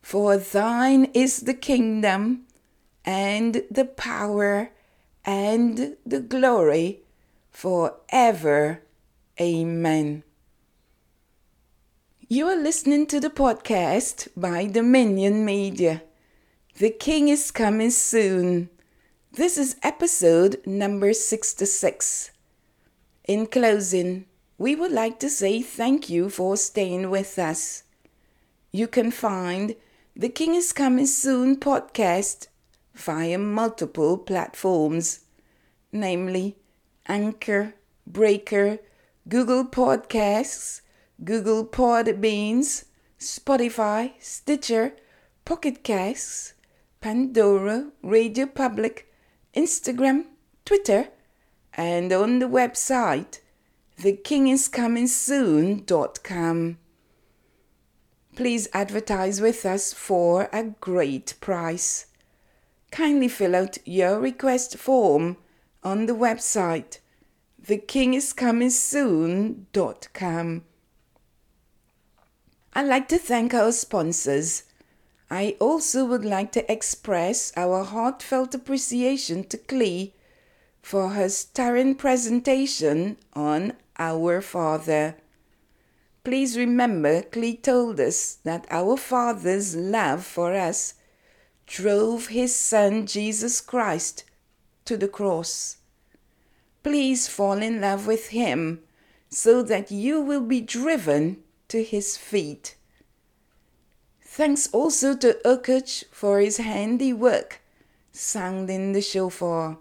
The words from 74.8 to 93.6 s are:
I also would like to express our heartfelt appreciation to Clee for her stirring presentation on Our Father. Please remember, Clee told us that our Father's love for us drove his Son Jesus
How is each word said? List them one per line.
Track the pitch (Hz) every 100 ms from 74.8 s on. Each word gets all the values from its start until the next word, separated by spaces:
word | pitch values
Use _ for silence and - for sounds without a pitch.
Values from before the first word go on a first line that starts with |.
| _ _ _ _ _
I | 185 202 202
also | 233 320 - 262 254
would | 247 208
like | 190 208
to | 233 -
express | 220 - - - 180 175 233 - -
our | 180 185
heartfelt | 190 214 240 262 - 262 254 262
appreciation | 254 269 - 240 247 269 - 170 190
to | 220
Clee | - 262 214 175 196 _ _ _ _ _ _ _
for | - 196 190
her | 202 190
stirring | 202 - - 247 240 269
presentation | 269 277 254 233 240 247 269 269 - 156 151 190 202 _
on | 147 147 151 202 - _ -
Our | 165 160 170 175
Father. | 190 180 160 156 160 151 156 160 _ _ _ _ _ _ _ _ _ _
Please | - 262 269 233
remember, | 240 240 240 180 147 165
Clee | - 233 233 233
told | - 247 240 202
us | 131 170 - -
that | 160 165 -
our | 165 190 269
Father's | - 247 240 208 175 196 202 165
love | 185 220 170 156 185
for | - 175 196
us | 170 - - - _ _ _ _ _ _ _
drove | - 196 202 220 233 240
his | 226 247 -
Son | - 220 202 220 202
Jesus | 202 214 208 226 -